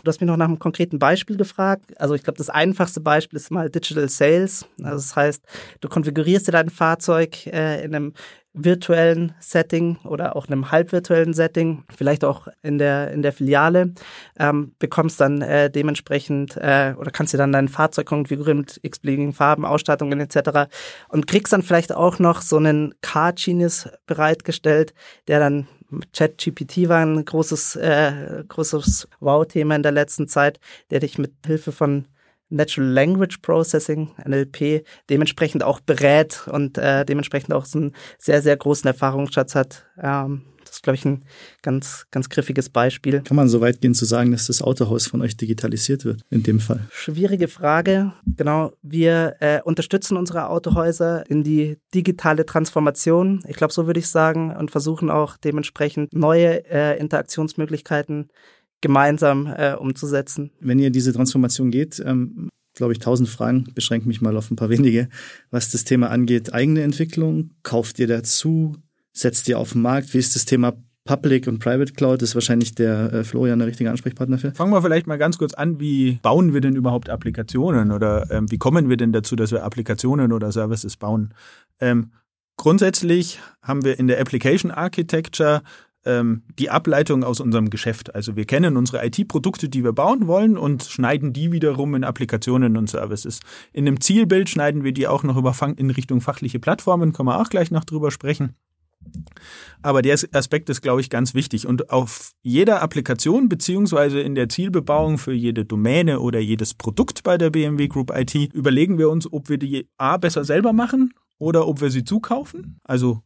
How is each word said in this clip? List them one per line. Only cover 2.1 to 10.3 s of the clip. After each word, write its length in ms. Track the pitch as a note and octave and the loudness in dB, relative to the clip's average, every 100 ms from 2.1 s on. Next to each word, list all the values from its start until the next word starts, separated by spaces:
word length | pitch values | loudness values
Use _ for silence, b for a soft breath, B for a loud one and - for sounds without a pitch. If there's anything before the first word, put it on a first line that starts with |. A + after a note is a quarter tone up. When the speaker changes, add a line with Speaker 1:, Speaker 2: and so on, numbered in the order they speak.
Speaker 1:
ich 100 | C#3+ | -2
glaub, 120 | - C#3+ | -4 -6
das 140 | C#3+ | -4
einfachste 500 | D3+ E3+ F#3+ F3 - | 0 0 2 -2 -2
Beispiel 380 | D#3 D3+ D#3 D3+ | 0 0 0 -10
ist 140 | - | -6
mal 180 | E3 D#3+ | -6 -4
Digital 400 | D#3+ - D3+ C#3 | -6 -4 -4 -4
Sales. 560 | - D3 E3+ F#3+ - - - | 2 4 4 2 -4 -12 -12
Also 140 | C#3+ C#3+ | -8 -8
das 180 | C3+ - | -4 0
heißt, 280 | D3 C#3 B B B B | 0 -2 B B B B
du 80 | - | -4
konfigurierst 600 | E3+ D3+ D3 D#3+ F#3+ G3 | -2 -2 -2 2 2 4
dir 40 | |
dein 180 | F3 D#3+ | 2 2
Fahrzeug, 800 | - E3 E3+ - E3 E3 - - | 0 0 0 0 2 0 -4 -8
äh, 380 | E3 D#3 D3 D3+ | -4 -4 -4 -6
in 100 | D3+ | -6
einem 180 | D3 - B B _ | -6 -10 B B _
virtuellen 840 | - E3 F3+ F3+ E3 E3 E3 E3+ - | -2 0 2 2 4 4 4 -2 -6
Setting 580 | - E3+ E3 E3 E3+ E3+ | -2 0 0 0 0 -2
oder 320 | - D3+ F3 | -8 -6 -4